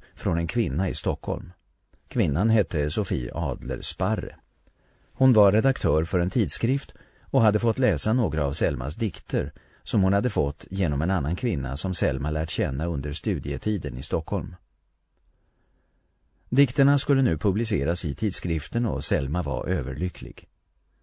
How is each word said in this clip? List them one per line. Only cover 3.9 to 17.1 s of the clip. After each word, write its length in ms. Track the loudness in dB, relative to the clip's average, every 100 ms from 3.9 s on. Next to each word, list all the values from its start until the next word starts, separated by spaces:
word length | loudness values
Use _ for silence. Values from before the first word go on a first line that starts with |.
| -4 -2 -2 -6 -12 _ _ _ _ _ _ _
Hon 200 | 2 6
var 180 | 8 6
redaktör 540 | 6 2 2 2 2 2
för 140 | 0
en 100 | 0
tidskrift 640 | 0 0 0 0 0 -4 -16 -20 _
och 200 | -2 4
hade 180 | 4 4
fått 200 | 2 2
läsa 340 | 2 2 2
några 320 | 2 2 0 0
av 80 |
Selmas 420 | 0 0 0 -4 -4
dikter 580 | -4 -6 -4 -4 -4 -8 -20 _
som 200 | -2 2
hon 100 | 4
hade 160 | 4 2
fått 360 | 0 -2 -4 -8
genom 320 | -2 0 0
en 100 | 0
annan 240 | 0 0 -2
kvinna 420 | -2 -2 -4 -4
som 160 | -4
Selma 380 | 0 0 0 -2
lärt 180 | -2 -2
känna 360 | -2 -2 -2 -2
under 280 | -4 -4
studietiden 840 | -4 -4 -4 -4 -4 -2 -2 -4 -8
i 40 |
Stockholm. 540 | -4 -4 -2 -4 -6 -12 _ _ _ _ _ _ _ _ _ _ _ _ _ _ _ _ _ _ _
Dikterna 480 | 4 4 4 4 4
skulle 240 | 2